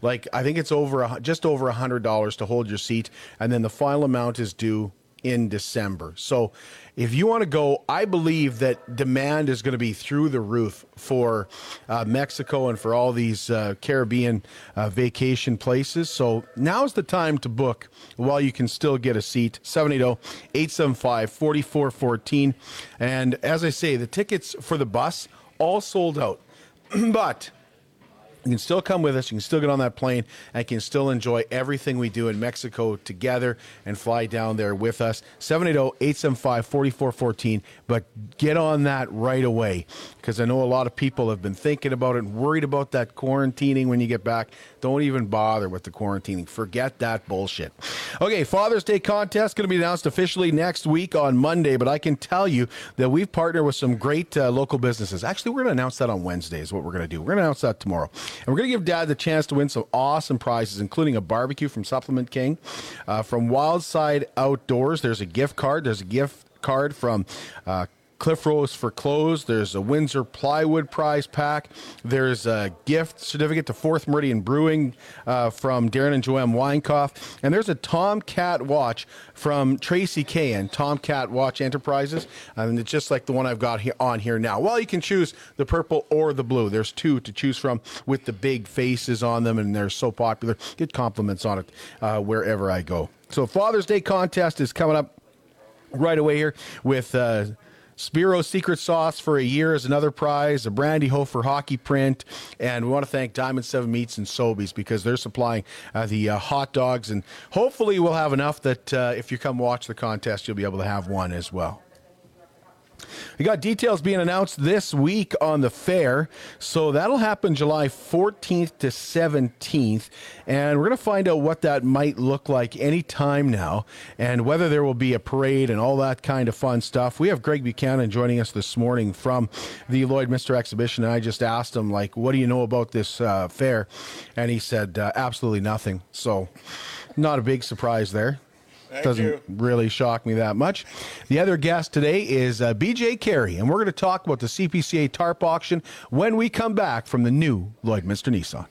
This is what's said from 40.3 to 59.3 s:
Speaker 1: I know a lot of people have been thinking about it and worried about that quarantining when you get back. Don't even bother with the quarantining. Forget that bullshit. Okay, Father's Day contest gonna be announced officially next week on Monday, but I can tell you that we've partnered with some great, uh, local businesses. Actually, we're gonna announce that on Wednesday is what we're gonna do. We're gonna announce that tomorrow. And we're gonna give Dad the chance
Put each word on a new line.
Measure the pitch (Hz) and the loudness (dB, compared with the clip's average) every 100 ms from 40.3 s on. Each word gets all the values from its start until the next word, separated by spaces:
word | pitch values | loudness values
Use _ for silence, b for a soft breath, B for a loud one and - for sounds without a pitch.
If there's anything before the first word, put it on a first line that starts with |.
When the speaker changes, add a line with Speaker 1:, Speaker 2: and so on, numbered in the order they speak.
| 110 | 0
Speaker 1:
I | 120 | 2
know | 131 | 2
a | |
lot | 127 127 123 | 2 2 0
of | - | -2
people | 139 127 117 | -2 0 0
have | 107 | 0
been | 98 98 | -4 -4
thinking | 151 147 143 | -2 -2 -2
about | 131 127 120 | 0 0 0
it | |
and | 107 107 | -2 -2
worried | 139 156 | 0 2
about | 143 139 139 | 0 -2 0
that | 131 117 - | -2 -2 -4
quarantining | 131 135 135 127 139 135 127 | 0 2 0 2 2 2 4
when | 123 | 2
you | 117 | 2
get | 117 | 0
back. | 95 117 110 B B B | 0 -2 -4 B B B
Don't | 131 139 | -2 2
even | 147 131 107 | 2 0 0
bother | 110 110 110 98 | 2 2 2 0
with | 92 | -6
the | - | -10
quarantining. | - 104 98 - 95 85 | -6 -4 -4 -4 -6 -6
Forget | - 107 120 131 - | -8 -6 -2 -4 -2
that | 117 113 - | -4 -4 -4
bullshit. | 95 98 - 78 - B B B B | -4 -4 -6 -10 -10 B B B B
Okay, | 190 214 - | 0 2 2
Father's | 190 214 226 180 | 2 2 2 2
Day | 202 | 0
contest | - 208 208 208 214 - | 2 0 2 2 0 0
gonna | 202 | 0
be | 180 | 2
announced | 170 175 160 | 2 0 -2
officially | - 180 185 175 | 0 0 2 2
next | 156 170 170 156 | 2 0 -2 0
week | 156 180 160 | 0 2 2
on | 143 127 | 4 4
Monday, | 143 170 151 131 | 4 4 4 4
but | 127 | 4
I | 147 | 2
can | 160 143 | 0 -2
tell | - - 196 | 0 0 2
you | 131 120 B B - | 2 0 B B 0
that | 127 | 2
we've | 147 196 | 2 2
partnered | - 165 165 147 | 0 0 4 2
with | 135 | 2
some | 131 117 | 0 0
great, | 131 151 175 151 | 2 0 0 2
uh, | 127 | 2
local | 123 135 135 | 2 0 2
businesses. | 123 117 101 92 117 | 0 0 -4 -4 -4
Actually, | 190 - | -4 -4
we're | 262 | 0
gonna | 254 | 0
announce | 135 127 - | 2 0 0
that | 123 | -2
on | 101 | 0
Wednesday | 87 90 80 82 | -2 -4 -6 -8
is | 80 | -6
what | 98 | -6
we're | 78 | -4
gonna | 87 82 | -4 -4
do. | 82 | -6
We're | 85 | -2
gonna | 202 | 0
announce | 170 139 | 2 2
that | 127 107 | -2 -2
tomorrow. | 104 87 80 B B B B | -2 -2 -4 B B B B
And | |
we're | 139 | 0
gonna | 254 | 0
give | 240 170 | 0 0
Dad | 170 165 | 0 0
the | 143 | -2
chance | - | 0